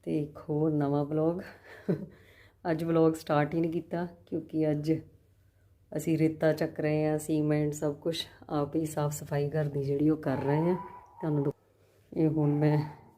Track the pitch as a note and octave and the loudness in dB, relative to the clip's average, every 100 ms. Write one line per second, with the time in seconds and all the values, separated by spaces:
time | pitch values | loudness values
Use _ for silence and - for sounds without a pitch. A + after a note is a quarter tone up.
0 | - D#3+ D3 - - D3+ D#3 D3+ C#3+ C#3+ | -2 -4 -4 -10 -6 0 0 2 0 0
1 | D3 D#3 D#3+ F3 - - - - - F#3 | 0 0 0 -2 -10 -18 -20 -12 -4 -4
2 | - - - - - _ F3+ D#3+ E3 E3 | -6 -18 -20 -20 -20 _ -4 -2 2 4
3 | D#3+ D#3+ - D3 D3 E3 E3 E3+ - E3+ | 4 2 0 2 2 0 -2 -4 -6 -6
4 | F3 - - E3+ D#3 D#3 D#3 D3+ D3+ D#3+ | -6 -10 -8 -8 -4 -2 0 0 0 -2
5 | - - _ _ _ _ _ _ _ D3+ | -2 -20 _ _ _ _ _ _ _ -8
6 | D#3+ D#3 D#3+ D#3 D#3+ D#3 D#3+ - D3+ D3+ | -2 2 2 2 0 2 -2 -2 0 2
7 | D3+ D3+ D3+ D#3 D3+ D3+ D3+ D3 D#3 D3 | 2 0 0 0 2 2 0 0 -4 -2
8 | - - - - - D3+ D3 D#3+ D#3 D3+ | -4 -4 -8 -14 -6 -2 -2 -2 -2 -2
9 | D3 D3 D3 C#3+ C#3+ D#3 D3 C#3+ C#3 C#3+ | -2 -4 -4 -2 0 0 -2 -2 -2 2
10 | D3+ D#3 D3 B2+ C3+ D3 E3 F#3 - - | 2 2 0 -2 2 2 2 0 -4 -16
11 | - - D#3+ D3 C#3+ - _ _ _ _ | -20 -8 -2 0 0 -4 _ _ _ _
12 | _ - D#3+ D#3 D3 D3 D3+ D3+ - - | _ 0 2 4 2 4 4 4 0 -10
13 | - | -20